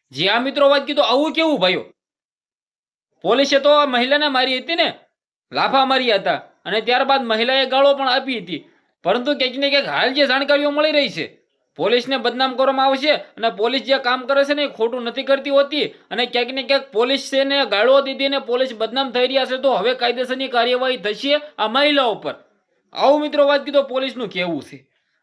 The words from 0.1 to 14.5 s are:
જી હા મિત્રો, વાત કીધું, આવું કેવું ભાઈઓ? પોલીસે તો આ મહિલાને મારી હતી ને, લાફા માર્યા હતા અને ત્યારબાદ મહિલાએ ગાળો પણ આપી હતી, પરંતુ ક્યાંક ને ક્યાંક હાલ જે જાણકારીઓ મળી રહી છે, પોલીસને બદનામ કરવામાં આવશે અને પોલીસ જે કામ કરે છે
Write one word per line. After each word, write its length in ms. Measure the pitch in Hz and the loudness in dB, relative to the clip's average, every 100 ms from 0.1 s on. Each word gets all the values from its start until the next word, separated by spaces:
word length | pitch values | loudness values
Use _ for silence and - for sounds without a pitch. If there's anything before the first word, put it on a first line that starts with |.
જી 140 | 131 185 | -4 0
હા 140 | 220 | 0
મિત્રો, 280 | 262 277 277 | -2 2 4
વાત 180 | 285 277 | 4 0
કીધું, 180 | 285 | 0
આવું 280 | 233 247 311 | 2 2 0
કેવું 260 | 269 320 277 | 0 0 2
ભાઈઓ? 260 | 180 170 - _ _ _ _ _ _ _ _ _ _ _ _ _ | 2 0 -6 _ _ _ _ _ _ _ _ _ _ _ _ _
પોલીસે 360 | 170 240 277 277 | 0 2 4 4
તો 120 | 285 | 4
આ 160 | 294 285 | 4 4
મહિલાને 420 | 247 247 294 302 | 2 2 2 2
મારી 300 | 262 262 254 | 0 0 -2
હતી 160 | 254 | -4
ને, 200 | 339 302 - _ _ _ _ _ | -2 -2 -4 _ _ _ _ _
લાફા 320 | 127 202 262 | -2 0 2
માર્યા 320 | 262 262 247 202 | 2 2 2 0
હતા 240 | 185 147 - _ | 0 -4 -6 _
અને 160 | - 202 | -6 -4
ત્યારબાદ 420 | 214 247 262 269 | 0 0 2 0
મહિલાએ 440 | 233 220 233 262 262 | 0 -2 0 0 0
ગાળો 280 | 262 277 | 4 4
પણ 140 | 277 269 | 4 0
આપી 320 | 254 262 240 | -2 -2 -8
હતી, 240 | 170 156 - _ _ _ | -6 -10 -12 _ _ _
પરંતુ 300 | 165 226 247 | -2 -2 0
ક્યાંક 220 | 277 254 247 | -2 -2 -2
ને 140 | 277 | 0
ક્યાંક 160 | 277 180 | 0 0
હાલ 260 | 143 220 | 0 0
જે 140 | 269 269 | 0 0
જાણકારીઓ 440 | 262 277 285 294 | 0 2 0 2
મળી 220 | 294 302 | 0 2
રહી 160 | 294 262 | 2 0
છે, 340 | 160 123 - _ _ _ - | -4 -10 -12 _ _ _ -4
પોલીસને 400 | 175 240 247 269 | 0 0 0 -2
બદનામ 400 | 233 240 262 247 | -2 -2 -2 2
કરવામાં 300 | 262 269 269 | 0 2 2
આવશે 260 | 269 294 | 2 0
અને 380 | 247 - - 220 | 0 -2 -4 -4
પોલીસ 320 | 190 226 262 | -2 -2 -2
જે 160 | 220 269 | 0 0
કામ 280 | 247 262 247 | 0 -4 0
કરે 180 | 277 | 0
છે 100 | 277 | 0